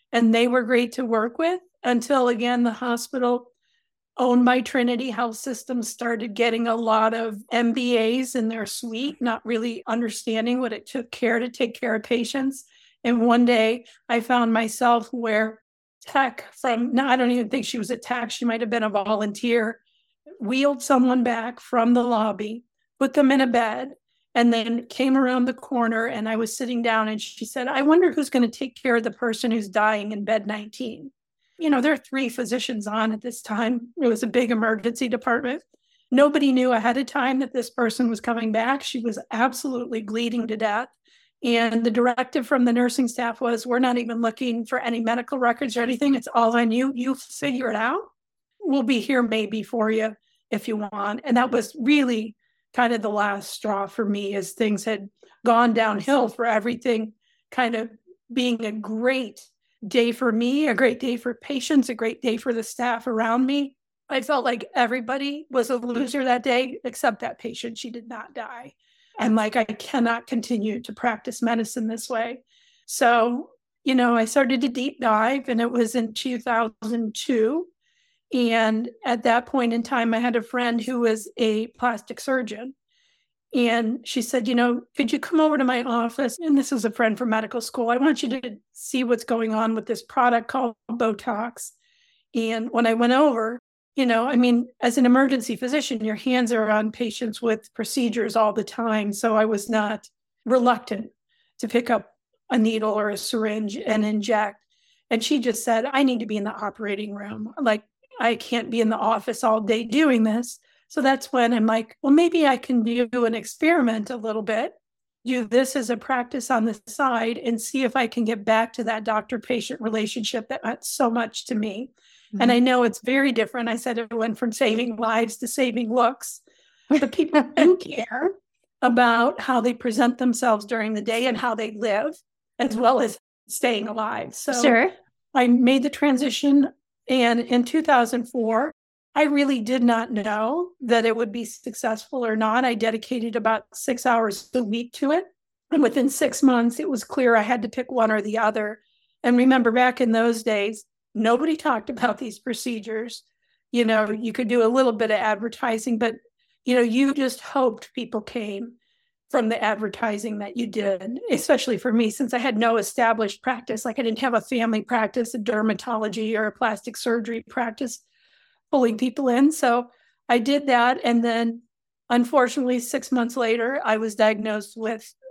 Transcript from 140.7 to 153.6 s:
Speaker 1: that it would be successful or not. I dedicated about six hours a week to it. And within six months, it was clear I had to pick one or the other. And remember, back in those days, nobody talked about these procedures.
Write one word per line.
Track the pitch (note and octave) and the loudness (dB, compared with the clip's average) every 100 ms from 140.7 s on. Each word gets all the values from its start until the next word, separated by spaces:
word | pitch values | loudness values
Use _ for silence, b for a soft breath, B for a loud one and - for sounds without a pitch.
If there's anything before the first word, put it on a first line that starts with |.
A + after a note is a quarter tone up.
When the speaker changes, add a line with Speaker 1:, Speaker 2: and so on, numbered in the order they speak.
| - | -6
Speaker 1:
that | B3 A#3 A3+ | 0 2 2
it | A3 | 0
would | A3+ | -2
be | A#3 A#3 | -6 -10
successful | - - G#3 A#3 A3 - C4 A#3 | -12 -14 -6 -4 -6 -6 -4 -2
or | G#3+ | 0
not. | A3 A#3 B3+ | 0 2 0
I | A3+ | 0
dedicated | A3+ A3 - B3+ A#3 A3 | -2 -4 -4 -6 -4 -2
about | A3 A3 - | 0 -2 -4
six | - - B3 B3+ | -10 -6 -2 2
hours | A#3 A3 G3+ - | 2 2 -4 -4
a | B3+ | -4
week | G#3+ A3+ A#3+ | -2 -4 -6
to | - C#4 | -4 0
it. | D#4+ G4 _ _ _ - | 0 -2 _ _ _ -2
And | D#4+ | 2
within | A#3+ C4+ C4 | 4 4 0
six | - D4 - | 2 -2 4
months, | C4+ A#3+ A#3 A#3+ | 4 6 2 0
it | D#4 | -4
was | B3 - | -4 -4
clear | - B3 A3+ | 0 4 4
I | |
had | G#3 B3 | 2 -2
to | A3+ | -4
pick | B3+ B3 | -6 -4
one | B3+ A3 | 0 2
or | G#3+ | 2
the | G#3 A3 | -2 0
other. | G#3+ G#3+ G#3 G#3+ _ _ _ _ | 0 0 -4 -8 _ _ _ _
And | A#3+ B3 | 2 4
remember, | C4 C4 A3+ | 6 6 4
back | A#3 B3 B3 | 4 4 2
in | A#3+ | 2
those | A3+ A#3 A3+ | 2 2 0
days, | A3 G#3+ G3+ G#3+ - _ _ - | -2 0 -2 -6 -14 _ _ -2
nobody | A3+ A#3+ D#4+ D#4 | 2 2 2 0
talked | D#4 A#3 - | 0 -2 -4
about | A#3+ - - | -6 -6 -6
these | A#3+ - | -8 -10
procedures. | - A3+ B3+ A3 A3 A3 A#3 - _ _ _ _ | -8 -6 -6 -8 -8 -8 -8 -14 _ _ _ _